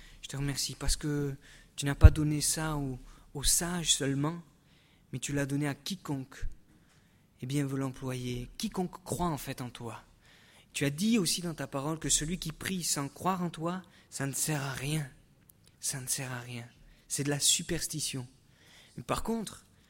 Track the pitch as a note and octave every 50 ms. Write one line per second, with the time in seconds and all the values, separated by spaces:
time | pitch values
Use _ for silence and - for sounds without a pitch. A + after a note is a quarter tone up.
0 | - - - - - - - C3+ C#3+ C#3+ C3+ C3 - - B2+ - C#3+ C#3 - -
1 | - D3+ D3 D3 C#3+ C#3 C#3 - - - - - - - - - D3 C#3+ C#3 -
2 | D#3+ D#3 D3 - D3+ D3+ D3+ D3 C#3 - - E3 D#3 D#3 D#3 C#3+ C#3+ C3+ B2+ A#2+
3 | - - - - - - - C#3+ B2+ - - - F3 E3+ F3+ F3 D#3+ D#3 - -
4 | C#3 C#3 C#3 C#3 C#3+ D#3 E3+ E3+ E3+ - - - _ - - - - - - -
5 | - - - B2+ - - C#3+ C#3+ C#3+ C3+ C#3+ C#3+ D3 C#3+ C3 - - - G3 F#3
6 | - - D3 C3+ C3 - - - - - - - - - - - - - - -
7 | - - _ - _ _ _ - - C3 C#3 D3 C#3+ C3+ C#3 C3+ C3+ C3+ B2+ -
8 | C3+ C3 B2+ B2 B2 B2 B2 B2 B2 - - - - G#3 - - F3+ F3 - -
9 | - - - D#3+ F3+ F3 D#3 C3 - - C3 - C3 A#2+ - - A#2+ A2+ A2 -
10 | - - - - - - - - - - - - - - - - C#3+ C#3 C#3+ D3+
11 | G3 A3 A#3 A#3 F3 D#3 - F#3 E3+ F3 D3+ - C#3 C3 - C#3 C3+ D3+ D#3+ D3+
12 | - C#3+ - - D3+ D3 F#3 F3 - E3 D3 - - - F#3+ F3+ D#3+ - - D3+
13 | C#3 C#3 - - - F3+ F#3+ F3+ F3+ E3+ - D#3+ D#3 E3+ F3+ F#3 F3+ - - -
14 | - - - - C3+ C#3 B2+ - - - D#3 C#3+ C#3 C#3 C3 A#2+ B2 C#3+ D3+ D#3
15 | D3 C3 - - - - - - - - - - - - - - - - - C3+
16 | B2+ C3 - - C3+ B2+ B2+ B2 A#2+ B2 B2 A#2+ A#2 A#2+ - - - - - -
17 | - - - - C#3 C#3+ C#3+ C#3 - - - - E3+ - F3 D3+ - - - D3+
18 | - - - C3+ B2 B2+ - - - - - - - - - - - - - -
19 | C3 - B2+ - - - A3+ A3+ G3+ - - - - - - - -